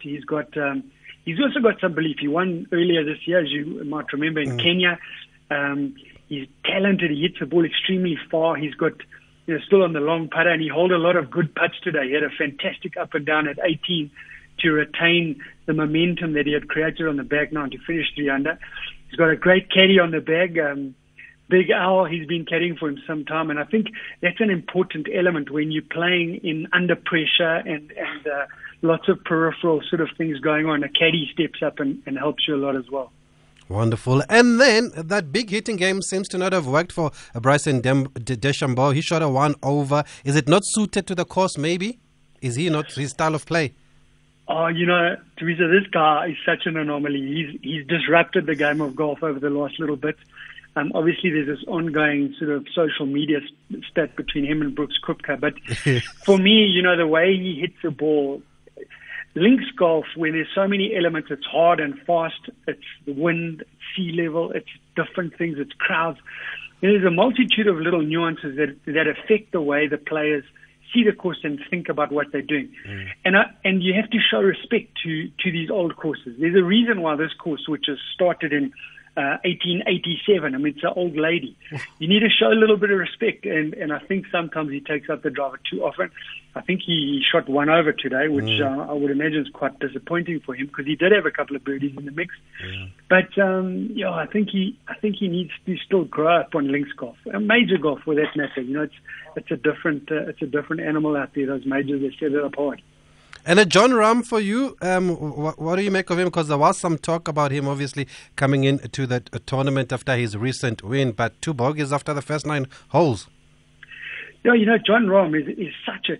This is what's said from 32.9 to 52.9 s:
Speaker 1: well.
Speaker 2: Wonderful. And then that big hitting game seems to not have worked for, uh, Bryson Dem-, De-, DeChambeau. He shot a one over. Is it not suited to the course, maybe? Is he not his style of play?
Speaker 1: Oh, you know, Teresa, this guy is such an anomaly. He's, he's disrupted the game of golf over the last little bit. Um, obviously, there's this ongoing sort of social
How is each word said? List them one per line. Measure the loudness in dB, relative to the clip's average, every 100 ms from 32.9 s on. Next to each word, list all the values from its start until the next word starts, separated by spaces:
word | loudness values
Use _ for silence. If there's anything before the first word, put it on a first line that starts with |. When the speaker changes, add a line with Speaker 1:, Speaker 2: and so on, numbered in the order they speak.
Speaker 1:
well. | -8 -8 _ _ _ _ _ -8
Speaker 2:
Wonderful. | -2 0 0 2 2 4
And | 6 6 6
then | 6 6 2 -4
that | -4 -4 -2
big | -4 -2
hitting | -4 -4 -2
game | 0 -2
seems | -2 -4 -4
to | -2
not | 0
have | 0 2
worked | 0 0
for, | -2 -4 -4 -12 -2
uh, |
Bryson | 2 4 4 2
Dem-, | 2 2 0 -6
De-, | -6 -2
DeChambeau. | 0 0 0 2 2
He | 2
shot | 0 0
a | 2
one | 2 2 0
over. | 0 0 2 0 -2 -6 0
Is | 0
it | 4
not | 4 2
suited | -2 -2 -2 -4
to | -4
the | -4
course, | 0 0 0
maybe? | -2 -2 -4 -8 _ _ _ _
Is | -6 -2
he | 0
not | 0 -2
his | -6 -6
style | -2 -2 -2
of | -2
play? | 0 -2 -4 _ _ _ _ _ _ -6
Speaker 1:
Oh, | -2 0
you | 0 2
know, | 2 2 -2 -10 -8
Teresa, | -4 -2 4
this | 2 2
guy | 2 4 4 0
is | -4 -2
such | -2 -2
an | -4
anomaly. | -2 -2 -2 -4
He's, | -4 -4 -6 -8
he's | -8 -8 -2
disrupted | -2 4 4 4 2 0
the | 0
game | 0 0
of | -2 -2
golf | -2 -2
over | -4 -2
the | -2
last | -2 -4 -4
little | -4 -4
bit. | -4 -6 _ -20 -20 -20 -10 -4
Um, | -2 0
obviously, | 0 2 0
there's | 0 -2
this | -4 -4
ongoing | -4 -2 2 2 2 -2 -4
sort | -4
of | -4 -4
social | 0 0